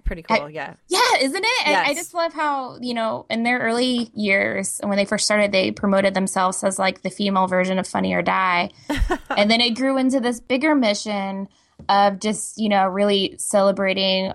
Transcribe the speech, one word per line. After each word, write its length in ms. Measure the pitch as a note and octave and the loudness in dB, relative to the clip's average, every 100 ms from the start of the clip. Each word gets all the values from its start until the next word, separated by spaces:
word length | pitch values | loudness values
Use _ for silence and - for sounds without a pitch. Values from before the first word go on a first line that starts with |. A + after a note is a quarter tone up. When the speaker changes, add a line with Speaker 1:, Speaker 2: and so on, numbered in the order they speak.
Speaker 1:
pretty 200 | - F3 | -8 -6
cool, 200 | E3 A3 | -2 -2
Speaker 2:
I 40 | D3 | -2
Speaker 1:
yeah. 260 | D3+ C#3 - - | -10 -10 -12 -4
Speaker 2:
Yeah, 120 | F#4 B4 G#4+ | 0 2 2
isn't 240 | C4+ F#4 | 0 -2
it? 240 | A4 B4 D4 | -2 0 2
And 80 | D4 | 2
I 140 | C#4 | 0
Speaker 1:
Yes. 80 | D4 | -2
Speaker 2:
just 160 | E4+ | -6
love 200 | F4 E4 | -4 -4
how, 440 | D4 D4+ C#4 B3+ - | -2 -2 -2 -6 -8
you 120 | B3 | -6
know, 320 | A#3 A3+ A#3+ - | -4 -4 -4 -4
in 140 | A3+ | -2
their 160 | A#3+ B3 | 0 0
early 500 | A3+ A#3+ B3+ B3 A3+ - | 0 0 0 0 -4 -2
years, 640 | G#3 G3 G#3+ G3 F#3+ - | 0 2 0 -2 -6 -6
when 140 | G#3 G3 | -2 -2
they 80 | |
first 220 | G3 G#3 - | 0 0 0
started, 260 | G#3 G3+ | 2 2
they 180 | F#3+ F#3 | 2 0
promoted 440 | G#3+ G3+ G3 G3 | 0 0 2 2
themselves 500 | F#3+ F#3+ F#3+ F#3 F#3+ | 0 0 0 0 0
as, 160 | G3+ F#3+ | -2 0
like, 220 | F#3+ F#3 | -2 -2
the 80 | F#3 | -6
female 360 | - G3+ F#3+ F#3 | -4 0 2 2
version 320 | F#3 F#3 F#3+ | 2 2 0
of 80 | F3+ | -2
Funny 280 | G3+ F#3 | -2 0
or 80 | F3+ | 0
Die. 500 | F3+ F#3+ F#3 F3 G3+ - - | 0 0 2 0 -2 -6 -6
Speaker 1:
<laughs> 400 | C#4+ - F4 - B3+ | -2 -2 -2 -2 0
Speaker 2:
And 140 | G#3 | 2
then 80 | A3+ | 2
it 120 | A#3+ A3+ | 2 0
grew 220 | C4+ C4 | 0 2
into 240 | C4 C4+ | 2 2
this 180 | A#3+ A#3 | 0 -4
bigger 340 | - B3+ D#4 | -2 0 2
mission 760 | D4 A3 G#3 G#3+ G3+ G3 G3 G3 _ _ - - | 2 2 0 -4 -4 -4 -6 -8 _ _ -8 0
of 300 | G3 G3+ F#3+ | 4 4 2
just, 380 | G#3+ G#3 - - | -2 -4 -6 -4
you 120 | G#3+ | 0
know, 180 | G3+ F#3+ | 2 2
really 480 | F#3+ G#3 G3 F#3+ - | 2 2 2 0 -4
celebrating 920 | - G3+ G3 F#3+ F#3+ F#3+ F#3+ F#3+ F#3+ | -2 2 2 2 0 0 0 0 -2